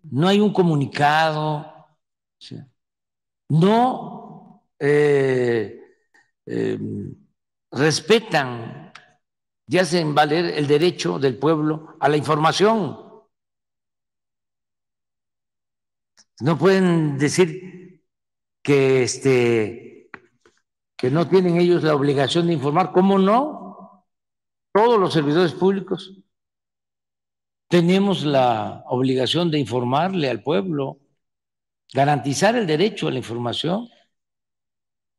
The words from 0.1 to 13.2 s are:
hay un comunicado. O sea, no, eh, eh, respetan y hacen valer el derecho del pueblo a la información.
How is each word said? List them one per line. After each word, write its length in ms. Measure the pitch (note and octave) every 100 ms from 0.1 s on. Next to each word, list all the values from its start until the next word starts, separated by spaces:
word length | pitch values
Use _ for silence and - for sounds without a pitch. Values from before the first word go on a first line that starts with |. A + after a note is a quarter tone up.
| B2 F3+
hay 120 | G3+
un 120 | G#3
comunicado. 1040 | F#3 F3 D3+ B2+ - D3 D3+ D#3+ D3+ D#3 D3+
O 800 | - - _ _ _ _ _ _
sea, 280 | - - C#3 _ _ _ _ _ _ _ -
no, 1120 | D3+ F#3+ A3+ B3 - - - - - - _ _ -
eh, 1000 | C#3+ D3 D3 C#3+ C3+ B2+ B2 A#2 G2+ - - _ _ _ _ _ -
eh, 340 | A#2 A2 G#2 G#2+ G#2 F#2+ - _ _ _ _ _
respetan 1200 | A#2+ D#3 - - A3 A3+ E3 C3 A#2+ A2+ - - - _ _ _ _ _ _ -
y 100 | E3
hacen 340 | F#3 F3 D#3
valer 320 | D3 D3+ D#3+ E3+ D3+
el 100 | C#3
derecho 500 | D3 F3 F3 E3 F3
del 180 | C3+ B2
pueblo 600 | D3+ D#3+ D#3 D#3 - -
a 80 | C#3
la 100 | D3+
información. 1080 | C3+ D#3 D#3+ D3+ G3+ A3+ D3+ A#2 - -